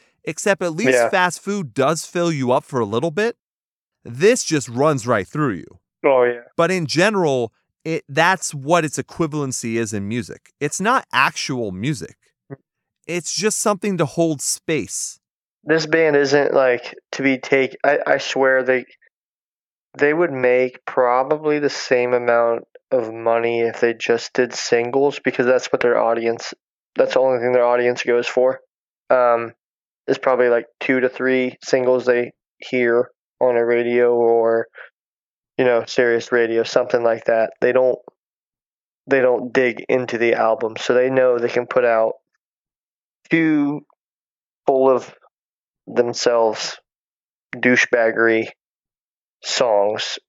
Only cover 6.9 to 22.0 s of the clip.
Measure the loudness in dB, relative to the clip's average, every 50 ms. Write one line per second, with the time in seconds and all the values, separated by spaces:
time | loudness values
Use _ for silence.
6.9 | 0 2 2 2 2 0 0 0 0 0 -2 -4 -8 _ _ _ _ _ _ -6
7.9 | -6 -6 -8 -6 -2 2 2 2 2 0 -4 -10 -10 -8 -2 0 0 0 0 -2
8.9 | -4 -8 -10 -10 -6 -4 -4 -4 -2 -6 -6 -6 -6 -6 -6 -4 -2 -2 -2 -2
9.9 | -4 -6 -6 -4 -6 -6 -6 -8 -14 -18 _ _ _ _ -6 -6 -6 -4 -2 0
10.9 | 0 -2 -2 -2 0 0 0 2 0 -4 -6 -6 -6 -6 -6 -6 -6 -6 -6 -6
11.9 | -6 -6 -10 -16 -18 _ _ _ _ _ _ _ -20 -20 _ _ _ _ _ _
12.9 | _ _ _ -8 -8 -8 -8 -6 -6 -4 -2 -2 -2 0 -2 -2 -2 -2 -2 -4
13.9 | -2 -2 -2 -2 0 0 0 0 0 -4 -4 -6 -6 -6 -4 -4 -2 -2 -4 -6
14.9 | -8 -10 -10 -10 -12 -16 _ _ _ _ _ _ _ _ _ -2 0 0 0 0
15.9 | 0 2 2 4 4 2 2 4 2 2 2 2 2 2 2 2 0 0 -4 -12
16.9 | -18 -20 _ _ -10 -2 0 0 0 -2 0 0 0 0 0 -2 -4 -2 0 0
17.9 | 2 2 2 0 0 0 0 -4 -2 0 2 2 2 2 2 0 0 -2 -2 -8
18.9 | -18 _ _ _ _ _ _ _ _ _ _ _ _ _ _ _ _ _ _ _
19.9 | -4 0 0 0 2 2 0 -2 0 0 2 2 4 2 2 0 -4 -10 _ -6
20.9 | -2 0 2 2 2 2 0 0 -2 -2 -2 -2 -2 0 -2 -2 -4 -4 -2 0
21.9 | 0 0